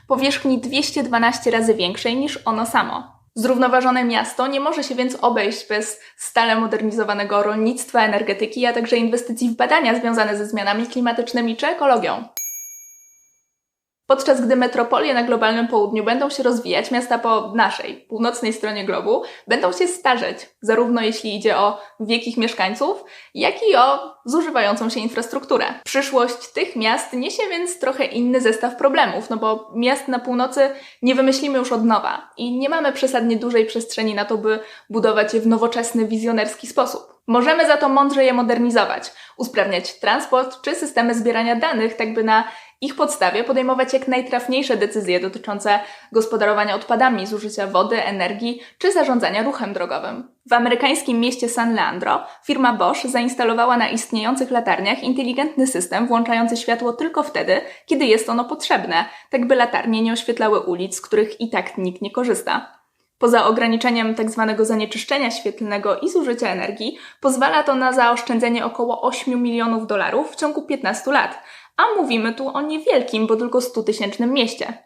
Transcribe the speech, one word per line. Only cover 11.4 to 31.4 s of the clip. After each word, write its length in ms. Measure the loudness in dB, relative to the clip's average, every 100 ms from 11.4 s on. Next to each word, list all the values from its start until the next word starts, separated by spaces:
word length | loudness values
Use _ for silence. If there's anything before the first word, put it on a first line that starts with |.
| -2 -2
czy 100 | -2
ekologią. 580 | 0 2 4 2 -4 -8 -12 -12 -14 -18 -20 -20 _ _ _ _ _ _ _ _ _ _ _ 0
Podczas 340 | 2 4 2
gdy 160 | 2 2
metropolie 580 | 2 0 0 0 0
na 80 | 0
globalnym 460 | 0 2 2 2 2
południu 360 | 2 2 0
będą 260 | 0 0 0
się 120 | 0
rozwijać, 480 | 0 0 0 -2 0
miasta 280 | -2 0 0
po 340 | 2 0 0
naszej, 420 | 0 0 0 -8 -12
północnej 560 | -10 -4 -2 -2 -4
stronie 320 | -4 -4 -4
globu 380 | -4 -2 0 0 -2 -6 0
będą 240 | 2 2
się 160 | 2 0
starzeć, 600 | 0 0 0 -2 -8 -14 _
zarówno 380 | 2 2 4 2
jeśli 360 | 0 -2 -4 0
idzie 220 | 2 4
o 220 | 2 0 -8 -8
wiek 260 | -2 -2 -2
ich 100 | -2
mieszkańców, 680 | -2 0 -2 0 -2 -2 -8 -20 -14
jak 200 | 0 0 2 4
i 80 | 6
o 380 | 6 2 -4 -12
zużywającą 640 | -2 -2 0 2 2 0 -2
się 100 | -4
infrastrukturę. 640 | -4 -4 -6 -6 0 0 0 -6
Przyszłość 680 | -4 -2 0 2 0 -2 -10
tych 240 | -6 -6 -2
miast 360 | 0 0 -2
niesie 300 | -6 -4 -4 -4
więc 280 | -4 -6 -4
trochę 260 | -4 -2
inny 360 | -2 0 0 2
zestaw 360 | 2 0 -2 0
problemów, 540 | 2 2 0 -2 -6
no 60 | -2
bo 340 | -2 -2 -4
miast 340 | -2 0 0 -2
na 100 | -4
północy 520 | -2 -2 0 2 2 0 -14 -2
nie 120 | 2
wymyślimy 440 | 4 4 2